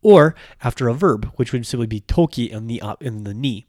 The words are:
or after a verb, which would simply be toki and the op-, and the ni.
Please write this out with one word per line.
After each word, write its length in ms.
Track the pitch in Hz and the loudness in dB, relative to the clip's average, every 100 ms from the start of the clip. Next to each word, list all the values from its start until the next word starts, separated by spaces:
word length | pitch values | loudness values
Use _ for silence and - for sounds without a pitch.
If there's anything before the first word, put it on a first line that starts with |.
or 320 | 214 196 151 - - - | 8 8 8 2 -18 -6
after 240 | 127 - 123 | -6 -2 -4
a 60 | |
verb, 360 | 123 190 110 110 - | 0 0 0 -4 -4
which 160 | 123 | -4
would 120 | 127 | -4
simply 220 | 113 127 113 | -6 -6 -4
be 140 | 110 | -6
toki 500 | - - 165 - 117 | -4 0 0 -2 -8
and 180 | 110 113 | -8 -10
the 140 | 117 | -8
op-, 180 | 104 - | -8 -8
and 220 | 131 107 | -10 -8
the 80 | 104 | -10
ni. 340 | 104 139 104 | -6 -6 -6